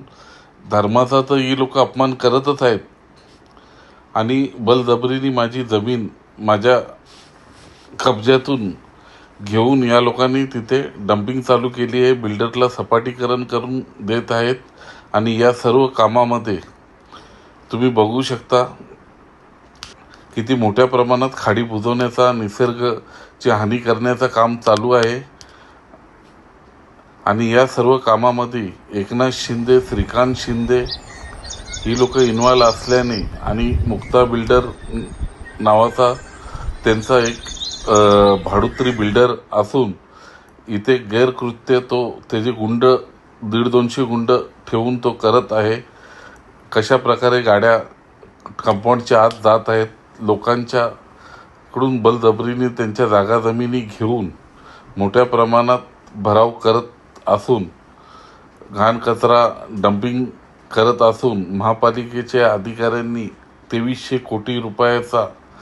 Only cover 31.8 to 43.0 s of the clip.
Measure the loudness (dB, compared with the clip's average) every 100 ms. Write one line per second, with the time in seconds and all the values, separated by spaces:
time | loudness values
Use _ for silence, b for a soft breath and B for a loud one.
31.8 | -4 0 0 2 0 2 4 6 4 2
32.8 | 0 0 0 -4 -8 -8 -6 -4 -2 -2
33.8 | -2 -6 0 2 2 0 2 2 0 -8
34.8 | -12 -10 -10 -10 -10 -10 -18 -4 2 4
35.8 | 2 2 0 0 -10 -20 B B B -2
36.8 | 0 0 2 2 2 -4 -14 -12 -12 -8
37.8 | 0 4 6 6 6 2 0 0 0 -2
38.8 | -2 0 0 2 2 0 -4 -2 0 -2
39.8 | -2 -6 _ B B B B _ -8 -4
40.8 | 0 0 0 2 2 0 -8 -6 0 0
41.8 | 0 -4 -4 -8 -6 -4 -4 -4 -2 2
42.8 | 4 2